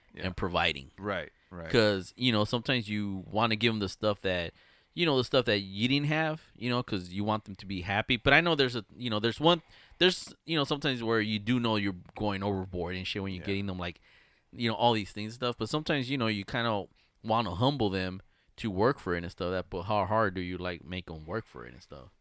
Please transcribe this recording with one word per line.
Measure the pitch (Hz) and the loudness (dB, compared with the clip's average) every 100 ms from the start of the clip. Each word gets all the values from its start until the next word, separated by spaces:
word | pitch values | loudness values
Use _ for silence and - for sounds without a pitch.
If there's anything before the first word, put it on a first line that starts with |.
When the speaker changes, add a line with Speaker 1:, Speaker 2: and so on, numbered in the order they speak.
| _ | _
Speaker 1:
Yeah. | - 92 | -6 -6
Speaker 2:
and | 90 | -2
providing. | 92 85 85 71 69 - | 0 2 2 0 -8 -10
Speaker 1:
Right, | 101 92 76 - _ | -6 -6 -8 -14 _
right. | 90 82 | -12 0
Speaker 2:
'Cause, | 120 107 98 92 - | 4 4 2 -2 -2
you | 127 | 2
know, | 110 104 | 2 2
sometimes | 120 113 127 107 | 0 0 -2 -2
you | 104 101 95 87 | -4 -2 -6 -4
wanna | 101 113 110 | 0 2 2
give | 117 | 2
'em | 110 | 2
the | 95 | -2
stuff | - 107 101 | 0 0 0
that, | 95 90 85 - _ _ _ 160 | 0 0 -2 -8 _ _ _ -2
you | 170 | 2
know, | 131 | 4
the | |
stuff | 117 135 120 | 4 4 4
that | 104 | 2
you | 98 98 120 | 0 0 2
didn't | 143 147 | 2 2
have, | 156 160 156 - - | 0 -2 -4 -12 -6
you | 120 | -2
know, | 120 | 0
'cause | - 98 87 | 0 -4 -4
you | 92 | -2
want | 104 107 107 | 0 0 -4
them | 95 | -12
to | 95 | -8
be | 95 | -6
happy. | 90 104 - 123 | -2 0 2 2
But | 139 | 4
I | 143 | 6
know | 175 151 | 6 2
there's | 131 120 | 2 0
a, | - 80 | -8 -8
you | 123 | -4
know, | 107 | 0
there's | 113 110 | 0 2
one, | 156 170 - - - - | 4 2 -2 -20 -12 0
there's, | 180 175 - - - | 2 2 -6 -12 -4
you | 160 | -2
know, | |
sometimes | 139 147 156 123 | 0 0 0 0
where | 113 113 | 2 2
you | 107 107 | 2 0
do | 104 123 | 2 2
know | 117 107 | 2 2
you're | 101 90 - - | 0 -2 -8 -4
going | 104 98 | -2 0
overboard | 101 95 92 90 85 92 | 0 0 -2 -4 -4 -4
and | 92 | -4
shit | 104 | -4
when | 98 | -4
you're | 92 | -4
Speaker 1:
Yeah. | 78 | -2
Speaker 2:
getting | 98 101 | -2 -2
them, | 92 | -4
like, | 76 - _ - _ _ _ | -6 -8 _ -20 _ _ _
you | - 117 | -4 -2
know, | 110 | 2
all | 120 | 4
these | 110 98 | 4 0
things | - 107 | -6 -8
and | 120 | -4
stuff. | 123 120 | -4 -2
But | 110 | -2
sometimes, | 151 156 147 123 | -2 0 -2 0
you | 139 | 0
know, | 113 | 0
you | 104 98 | 0 -2
kinda | 123 117 104 - _ _ _ | -2 0 0 -4 _ _ _
wanna | 110 110 107 87 | 0 2 2 2
humble | 131 147 104 | 2 4 2
them | 95 92 92 - _ _ - | 0 -2 -6 -14 _ _ -8
to | 113 | -4
work | 92 113 143 | 2 2 2
for | 95 87 | -2 -4
it | |
and | 85 | -4
stuff. | - 87 | -6 -4
That, | 92 - | -4 -4
but | 92 | -6
how | 92 107 95 | -2 0 2
hard | 110 104 | 2 0
do | 92 | -2
you, | 90 90 | -6 -6
like, | 90 87 | -6 -8
make | 69 90 - | -8 -10 -8
'em | 80 78 | -12 -8
work | 110 - | -8 -8
for | 64 60 | -14 -16
it | |
and | 62 | -18
stuff? | - 71 62 _ | -18 -18 -18 _